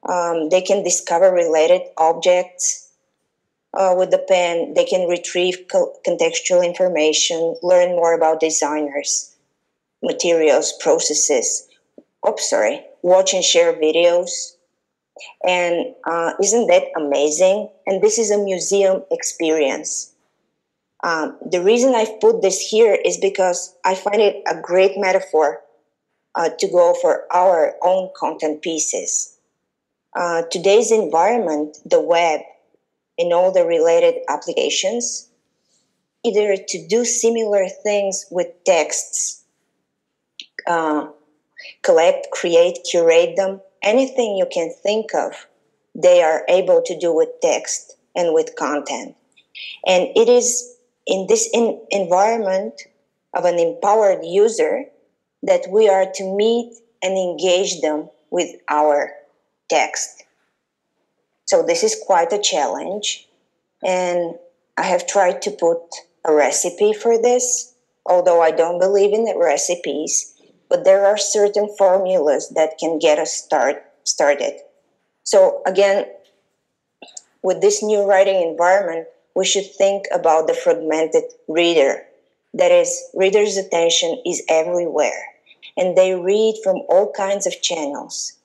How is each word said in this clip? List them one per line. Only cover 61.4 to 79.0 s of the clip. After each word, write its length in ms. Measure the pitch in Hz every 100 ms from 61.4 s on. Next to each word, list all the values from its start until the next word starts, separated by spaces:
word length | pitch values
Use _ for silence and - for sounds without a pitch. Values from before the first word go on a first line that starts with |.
| -
So 160 | 180
this 220 | 160 170
is 180 | 220 - -
quite 260 | 180 170
a 80 | 208
challenge, 880 | 208 180 135 131 156 208 - - _ _ _ _ _ _
and 500 | 180 185 180 175 170 170 - _ _ -
I 60 |
have 220 | 180 175 -
tried 360 | 208 180 180
to 80 | -
put 280 | - 170 170 - - _ _
a 80 | -
recipe 600 | 151 135 - 180 175 208
for 260 | 208 233 226
this, 540 | 240 247 247 - - _ _ _ -
although 340 | 180 175 170
I 100 | 165
don't 280 | 160 165 175
believe 340 | 185 196 202
in 120 | 214
the 120 | 226 -
recipes, 1000 | 165 151 - 175 165 139 165 - - _ _ _ _
but 140 | 175
there 200 | 180 196
are 140 | 196 208
certain 500 | - 214 202 202 208 -
formulas 720 | 196 190 185 185 151 135 -
that 240 | - 156 -
can 200 | 165 160
get 200 | 160 151
us 160 | 151
start-, 500 | - - 151 127 147 - _
started. 500 | - - 147 143 - - - _ _ _ _ _
So 380 | - 202 185 - 185
again, 400 | 190 196 196 - - _ _ _ _ _ _ _ _ - - _ _
with 180 | 190 180
this 220 | 196 208
new 220 | 214 208 202
writing 320 | 190 196 190
environment, 640 | 165 160 175 190 180 165